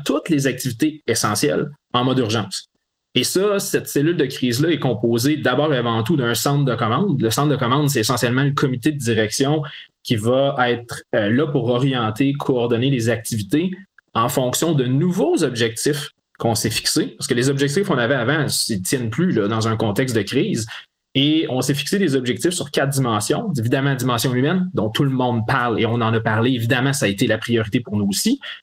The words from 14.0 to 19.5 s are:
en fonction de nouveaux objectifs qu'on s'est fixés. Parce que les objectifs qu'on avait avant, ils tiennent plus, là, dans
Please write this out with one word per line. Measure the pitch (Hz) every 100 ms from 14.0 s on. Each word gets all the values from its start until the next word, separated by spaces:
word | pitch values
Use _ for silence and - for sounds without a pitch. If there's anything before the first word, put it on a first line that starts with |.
| _
en | 113 120
fonction | - 123 - 165
de | 147
nouveaux | 123 131 180 180 294 339
objectifs | 143 117 117 113 143 147 143 _ _ _
qu'on | 113
s'est | 113 113
fixés. | - - 151 233 -
Parce | -
que |
les | 120 131
objectifs | 139 143 190 196
qu'on | 135
avait | 117
avant, | 135 113 156 120 - -
ils | 104
tiennent | 92 131 113
plus, | 117 180
là, | 113
dans | 101